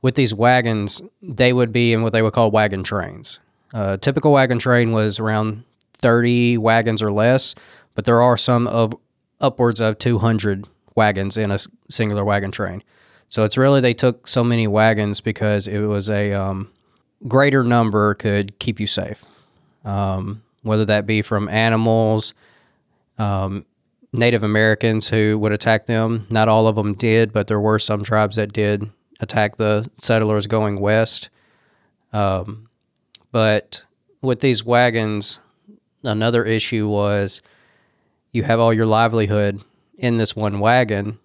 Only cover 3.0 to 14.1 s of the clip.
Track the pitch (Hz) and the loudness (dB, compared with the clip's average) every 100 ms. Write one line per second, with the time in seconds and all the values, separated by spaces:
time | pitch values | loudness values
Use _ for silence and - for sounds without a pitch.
3 | 87 95 - - _ _ _ 113 98 98 | -8 -12 -14 -16 _ _ _ -6 -4 -2
4 | - 139 156 143 131 123 127 120 117 113 | -2 0 2 4 4 0 2 2 2 2
5 | 107 104 110 107 107 107 - _ _ _ | 0 -2 -2 0 -2 -6 -16 _ _ _
6 | 127 117 120 120 120 120 110 113 113 110 | 2 4 2 2 2 2 2 2 2 -2
7 | 107 104 113 131 - - - - _ - | -2 0 2 2 0 -6 -18 -20 _ -6
8 | 107 120 123 117 - 120 120 113 110 117 | 0 4 4 2 2 0 0 0 -2 -4
9 | _ _ _ _ 139 - 120 113 110 107 | _ _ _ _ -2 2 0 2 -2 0
10 | 127 117 113 110 107 98 101 _ _ - | 0 2 2 0 0 -4 -6 _ _ 0
11 | 107 98 98 110 107 98 - _ _ - | 2 2 -2 -2 -2 -4 -6 _ _ -2
12 | 107 104 101 101 98 - 98 92 - _ | -2 -2 0 0 -2 -6 -8 -8 -16 _
13 | _ _ _ - 110 131 135 139 127 117 | _ _ _ -2 0 2 4 4 2 2
14 | 131 | 0